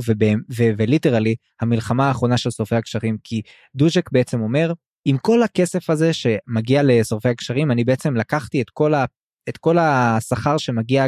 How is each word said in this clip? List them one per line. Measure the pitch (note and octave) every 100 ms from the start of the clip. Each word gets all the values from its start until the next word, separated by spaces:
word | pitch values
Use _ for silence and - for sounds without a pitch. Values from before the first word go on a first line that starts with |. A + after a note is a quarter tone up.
| A#2
ובאמ-, | G#2+ G#2+ G#2+ -
ו-, | A#2 A#2 G#2
וליטרלי | G#2+ D3+ D#3+ A#2 A2 A2+ _ -
המלחמה | A2+ A#2 - B2 C#3
האחרונה | B2+ B2 A#2+
של | B2+
שורפי | - G#2+ A#2
הקשרים, | - A2 A2+ G#2+
כי | - A2+ - - _ C3
דוז'ק | D#3 F3+ -
בעצם | B2+ B2 B2
אומר, | A2 C3+ E3 E3 _ _ -
"עם | C3+
כל | - A#3
הכסף | A3+ - F3 F#3 -
הזה | D#3 E3
שמגיע | D#3 B2 G#2+ - A2+ A2+ C#3
לשורפי | C#3+ A#2+ A2 A2 B2+
הקשרים, | A#2 - B2+ D3+
אני | A#2+
בעצם | A#2+ B2+ D#3+ A#2+
לקחתי | G#2 D3+ A#2+ D3+
את | A2+
כל | - D3+
ה-, | D3+ B2 _ _ _ -
את | -
כל | D#3+ E3+
השכר | D#3+ C3+ A#2+ A2+ - A#2+ C3+ D3+
שמגיע | - A#2 A2+ C3+